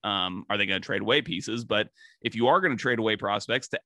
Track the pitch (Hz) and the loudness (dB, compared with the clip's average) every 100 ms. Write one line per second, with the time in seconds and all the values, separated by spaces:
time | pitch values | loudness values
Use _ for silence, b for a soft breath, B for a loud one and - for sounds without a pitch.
0 | 107 101 92 92 - 104 101 95 - 98 | -2 -2 -2 -6 -2 0 0 -2 -2 -4
1 | 104 143 151 90 - 117 117 107 110 b | 2 0 0 -6 -4 -6 0 0 0 b
2 | b b 117 113 120 170 185 120 127 117 | b b -6 2 4 6 4 0 0 0
3 | 110 107 101 104 - 123 - - | 2 0 0 -2 0 -4 -2 -8